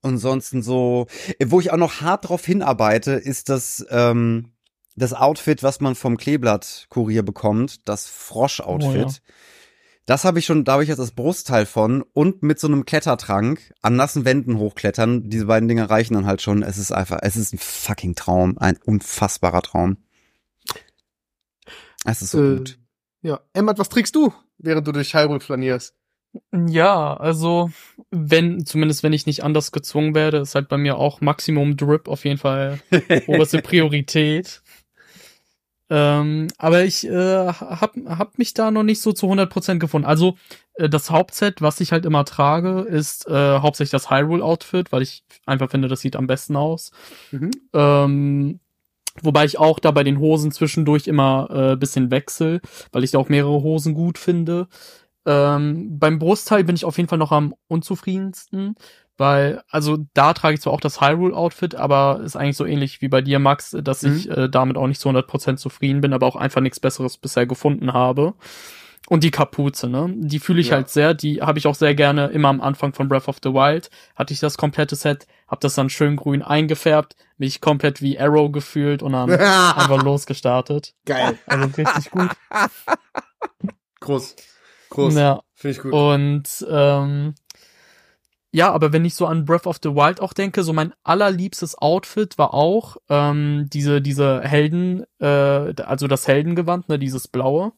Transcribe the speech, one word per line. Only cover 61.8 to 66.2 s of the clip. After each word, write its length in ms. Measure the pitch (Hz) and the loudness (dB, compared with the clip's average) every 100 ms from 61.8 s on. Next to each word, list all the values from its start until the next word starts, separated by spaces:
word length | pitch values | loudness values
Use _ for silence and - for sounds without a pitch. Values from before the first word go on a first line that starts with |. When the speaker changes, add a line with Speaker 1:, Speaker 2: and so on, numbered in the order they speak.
| 139 139 139 - 160 | 0 4 4 0 -6
Speaker 2:
ist 100 | - | -4
eigentlich 220 | 143 143 | -4 -2
so 80 | 147 | -2
ähnlich 360 | 143 135 - | -2 -4 -4
wie 60 | 135 | 0
bei 120 | 135 | 0
dir, 160 | 135 139 | 2 2
Max, 360 | 139 147 - - | 2 0 -4 -8
dass 200 | 147 131 | -4 -2
ich, 240 | 143 151 202 | 0 0 -2
Speaker 3:
Mhm. 60 | |
Speaker 2:
äh, 160 | - 131 | -2 0
damit 280 | 131 131 131 | 2 2 0
auch 100 | 135 | -2
nicht 120 | 139 | -2
zu 100 | 139 | 0
hundert 180 | 131 - | 0 0
Prozent 320 | 139 - 131 | -4 -4 -4
zufrieden 420 | 131 - 139 139 | -6 -4 -2 0
bin, 120 | 143 | 0
aber 120 | 131 | 2